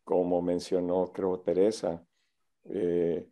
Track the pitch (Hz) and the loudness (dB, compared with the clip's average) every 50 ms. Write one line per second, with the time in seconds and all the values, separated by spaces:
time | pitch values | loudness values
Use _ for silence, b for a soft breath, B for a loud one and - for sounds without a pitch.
0 | - - - 90 90 90 90 87 87 87 87 87 85 - 95 90 90 87 87 92 | -4 0 0 2 2 2 2 0 0 0 -2 -2 -2 -2 -2 0 0 0 0 0
1 | 92 87 - - 92 92 92 92 - - 85 90 98 107 110 - - 90 85 82 | 0 -2 -4 -4 -2 -2 -2 -2 -2 0 2 4 4 2 2 0 -4 -4 -4 -6
2 | - _ _ _ _ _ _ _ _ _ _ _ - - - 95 87 87 87 87 | -8 _ _ _ _ _ _ _ _ _ _ _ -14 -8 -6 -2 -2 0 2 2
3 | 85 85 85 90 95 - | 2 0 0 -2 -6 -10